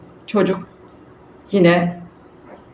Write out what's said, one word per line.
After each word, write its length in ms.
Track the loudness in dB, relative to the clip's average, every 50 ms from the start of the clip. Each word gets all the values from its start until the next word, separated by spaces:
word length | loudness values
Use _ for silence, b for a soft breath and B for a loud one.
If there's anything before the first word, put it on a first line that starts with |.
| -16 -20 -20 -20 -12 -6
çocuk 400 | -2 -2 0 0 -2 -4 -8 -16 -20 -20 -20 -20 -20 -20 -20 -20 -20 -20 -20 -20 -20 -20 -12 -4
yine 500 | 0 2 4 4 4 2 0 -4 -6 -8 -14 -20 -20 -20 -20 -20 -20 -20 -20 -20 -20 -20 -20 -20